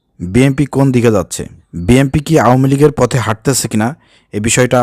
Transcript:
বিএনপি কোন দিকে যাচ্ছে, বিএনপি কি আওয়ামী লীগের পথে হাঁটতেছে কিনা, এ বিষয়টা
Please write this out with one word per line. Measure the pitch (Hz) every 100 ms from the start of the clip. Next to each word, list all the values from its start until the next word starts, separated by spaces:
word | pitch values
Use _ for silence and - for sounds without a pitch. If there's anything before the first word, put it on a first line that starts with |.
| _ -
বিএনপি | 87 107 139 135 143
কোন | 135 139
দিকে | 123 117
যাচ্ছে, | 101 82 - - - _
বিএনপি | 85 90 127 139 151
কি | 147 156
আওয়ামী | 113 131 135
লীগের | 139 147
পথে | 135 123 127
হাঁটতেছে | 110 104 - 123 117
কিনা, | 110 113 165 _ _ _
এ | 104
বিষয়টা | 110 - 123 127